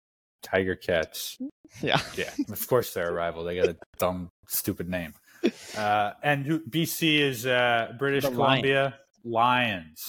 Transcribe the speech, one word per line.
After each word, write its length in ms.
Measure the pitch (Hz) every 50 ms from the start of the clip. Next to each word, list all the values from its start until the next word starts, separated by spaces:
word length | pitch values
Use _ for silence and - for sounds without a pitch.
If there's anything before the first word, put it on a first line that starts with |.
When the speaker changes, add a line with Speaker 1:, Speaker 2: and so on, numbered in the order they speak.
| _ _ _ _ _ _ _ _ -
Speaker 1:
Tiger 320 | - - 95 95 92 90
Cats. 600 | - - - 90 82 80 - - - - - - - 254 294 - _ - - - -
Speaker 2:
Yeah. 180 | - 135 - - - - -
Speaker 1:
Yeah. 160 | - 175 - - - 277 -
Of 160 | 104 - - -
course 260 | 135 123 110 - -
they're 160 | 98 87 85
a 40 | 85
rival. 300 | 85 85 85 80 82 85
They 120 | 87 87
got 140 | 90 87 85
a 80 | 85 - - -
Speaker 2:
<laughs> 100 | _ -
Speaker 1:
dumb, 320 | 92 90 90 90 87 87 - _ _ -
stupid 420 | - - - - 95 - 87 87
name. 240 | 92 90 85 76 73 - _ _ - - - - - - - - - 107
Uh, 340 | 107 104 104 104 104 104 - -
and 240 | - 147 147 143 135
who, 140 | 139 165 156 160 113
B 180 | 131 160 165
C 360 | 147 - - 170 160 151 151
is, 240 | 143 139 131 107 117
uh, 480 | 131 127 123 123 120 117 117 113 - 120 117
British 260 | 139 139 139 139 139
Speaker 2:
The 80 | 135
Lions. 60 | 123 123 139 135 135 127
Speaker 1:
Columbia 380 | 127 135 135 139 139 135 131 - - _ _ _ -
Lions. 800 | 117 113 113 117 123 123 123 123 113 101 90 80 78 78 - -